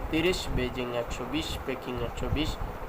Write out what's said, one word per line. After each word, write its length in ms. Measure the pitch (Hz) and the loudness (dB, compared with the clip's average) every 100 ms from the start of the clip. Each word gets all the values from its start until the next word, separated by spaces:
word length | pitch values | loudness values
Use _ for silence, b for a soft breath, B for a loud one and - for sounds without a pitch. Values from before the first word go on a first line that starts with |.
| - | 2
তিরিশ, 360 | 160 170 180 - 127 | 4 4 4 2 2
বেজিং 400 | 123 123 123 120 | 2 0 -2 0
একশো 280 | 117 - 123 | -2 -2 -2
বিশ, 260 | 147 156 - - | -2 -2 -4 -2
পেকিং 280 | 127 - 123 | -4 -2 -2
একশো 240 | 117 - 123 | -2 -2 0
বিশ, 220 | 135 151 - - - | 2 2 0 -4 -4